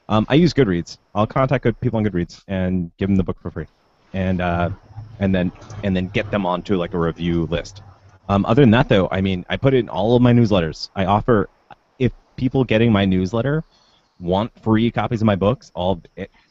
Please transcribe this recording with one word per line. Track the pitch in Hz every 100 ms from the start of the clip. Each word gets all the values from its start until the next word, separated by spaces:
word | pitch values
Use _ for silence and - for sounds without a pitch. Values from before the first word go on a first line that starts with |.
| -
Um, | 107 107
I |
use | 147 175
Goodreads. | 143 117 85 - - _
I'll | 101 110
contact | 143 131 139
good | 123 -
people | 127 110
on |
Goodreads | 104 87 87 - -
and | 95 92 92 85 -
give | 98
them | 95
the |
book | 90 -
for | 85
free, | 82 78 _ _ _ _
and, | 95 92 90
uh, | 90 87 85 101 - - - -
and | 98
then, | 92 90 - - -
and | 101 92
then | 92
get | 113 104
them | 104 92
onto, | 90 87 95
like, | 85
a | 90
review | 82 78 85 85 80
list. | 78 - - - - _ - -
Um, | 101 -
other | 117
than | 131
that, | 117 131
though, | 104 90
I | 95
mean, | 95 92 -
I | 95
put | 135
it | 131
in | 104
all | 76 107
of | 120
my | 123
newsletters. | 120 110 98 80 - -
I | - 92
offer, | 104 - 110 - _ _ - _ -
if | 123 - _ -
people | 127 135
getting | 120 110 117
my | 101
newsletter | 98 92 92 113 127 156 - _ _ _ _ -
want | 87 95 117 -
free | 113 110 117
copies | 117 104 110
of | 110
my | 95
books, | 98 139 -
I'll, | - 90 90 - -
it, | 95 _ _